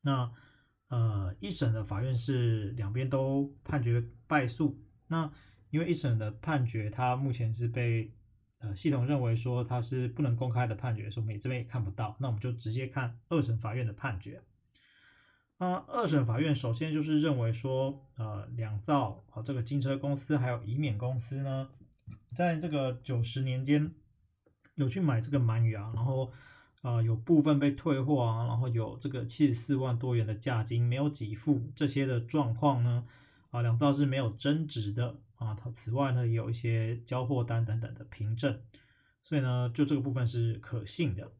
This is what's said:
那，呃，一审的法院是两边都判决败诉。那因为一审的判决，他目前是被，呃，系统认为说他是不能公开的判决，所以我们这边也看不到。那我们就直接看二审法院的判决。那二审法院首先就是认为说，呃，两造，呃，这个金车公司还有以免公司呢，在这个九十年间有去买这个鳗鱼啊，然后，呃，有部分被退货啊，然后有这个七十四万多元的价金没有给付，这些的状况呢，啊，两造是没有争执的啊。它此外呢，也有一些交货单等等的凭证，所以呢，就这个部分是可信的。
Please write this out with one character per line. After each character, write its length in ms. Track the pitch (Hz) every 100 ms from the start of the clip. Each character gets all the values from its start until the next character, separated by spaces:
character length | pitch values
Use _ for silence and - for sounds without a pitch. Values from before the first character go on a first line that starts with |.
那， 320 | 143 139 120 - - _ _ _ _
呃， 440 | 120 113 104 92 -
一 100 | 202
审 240 | 180 120
的 120 | 110
法 180 | 101 101
院 100 | 127
是 600 | 123 127 131 120 110 101
两 200 | 120 101
边 160 | 117 131
都 460 | 135 135 139 139 -
判 180 | - 147
决 240 | 120 120 117 - -
败 220 | 151 123
诉。 340 | - 147 - - _ _
那 240 | 165 156 - - - -
因 100 | 151
为 80 | 165
一 60 |
审 240 | 170 139 113
的 120 | 107
判 360 | - - 151 117
决， 240 | 110 107
他 260 | 117 127 127
目 160 | 139
前 220 | 120 113
是 120 | 110 120
被， 460 | 127 120 117 110 - _ _ _ _
呃， 180 | 110 98
系 140 | 165
统 160 | 139 123
认 160 | 143
为 120 | 120
说 300 | 113 123 123
他 160 | 120 123
是 260 | 117 127 120
不 120 | -
能 160 | 143 117
公 140 | 127
开 160 | 117 120
的 80 |
判 200 | 107 123
决， 140 | 110 104
所 100 | 107
以 60 |
我 20 | 110
们 140 | 104
这 80 | 120
边 140 | 127
也 40 | 120
看 160 | 123
不 80 | 98
到。 220 | - 107 107
那 60 | 135
我 60 |
们 60 | 107
就 140 | 127
直 180 | 117 110
接 160 | 117 127
看 320 | - 123 - _
二 100 | 170
审 180 | 117 113
法 160 | 110
院 120 | 117 117
的 40 |
判 260 | 101 - 98
决。 220 | - - - _ _ _ _ _ _ _ _ _ _ _
那 200 | 180 180 -
二 180 | 240 208
审 200 | 151 117
法 140 | 113
院 140 | 156
首 200 | 143 123
先 180 | 117 160
就 80 | 151
是 180 | 156 151
认 200 | 156 135
为 120 | 113
说， 560 | 113 131 131 135 139 - -
呃， 280 | 110 104 -
两 300 | 120 110 104
造， 420 | - 143 123 - -
呃， 100 | -
这 120 | 113
个 80 | 131
金 180 | 117 143
车 160 | 131 135
公 180 | 143
司 220 | 139 - 147
还 140 | 123
有 120 | 117
以 140 | 107 127
免 220 | 151 107
公 200 | 127 131
司 220 | - 135
呢， 300 | 139 135 135 - - _ - - _ -
在 220 | 175 160
这 100 | 165
个 240 | 147 131 123
九 200 | - 120
十 180 | 113 131
年 240 | 131 127
间 300 | 131 147 156 - _ _ _ _ _ _ -
有 120 | - 135
去 140 | 147
买 220 | 165 120
这 80 | 117
个 100 | 139
鳗 220 | 117 113
鱼 100 | 113
啊， 180 | 107 107
然 100 | 113
后， 260 | 123 131 127 - - - - _
呃， 200 | 123 117
有 140 | 113 113
部 240 | - 165
分 180 | 147 147
被 120 | 143
退 280 | 143 165 135
货 240 | 127 147
啊， 220 | 117 113 120
然 140 | 117
后 80 | 127
有 300 | 113 110 -
这 100 | -
个 160 | -
七 220 | 117 - 147
十 80 |
四 220 | 117 - 135
万 220 | 131 120
多 160 | 127
元 120 | 120 107
的 80 |
价 280 | 104 - 120
金 240 | 107 117 120
没 100 | 127
有 120 | 147
给 260 | 147 110
付， 380 | 110 - 135 117
这 120 | - 147
些 180 | 143
的 160 | 135 123
状 320 | 117 156 127
况 320 | 113 147 127
呢， 220 | 120 120 117 - - _ _
啊， 140 | 123
两 160 | 117 117
造 120 | 143
是 140 | 139
没 140 | 143 135
有 100 | 120
争 360 | 101 139 151 151
执 240 | 117 101
的 260 | 107 120 - - _
啊。 180 | 113
它 140 | 104 123
此 180 | - -
外 220 | 123 139
呢， 120 | 123
也 100 | 120
有 140 | 113 110
一 40 |
些 480 | 117 117 113 113 120
交 260 | - 127 120
货 160 | 135
单 220 | 117 117
等 160 | 113 110
等 120 | -
的 100 | -
凭 320 | - - 107 117
证， 260 | 277 - - - _ _ _ _
所 140 | - 151
以 40 |
呢， 280 | 127 123 123
就 100 | 120
这 80 | 143
个 60 | 143
部 120 | 127
分 120 | 123 117
是 280 | 117 117
可 300 | 107 - 117
信 320 | 101 - 156 92
的。 160 | - -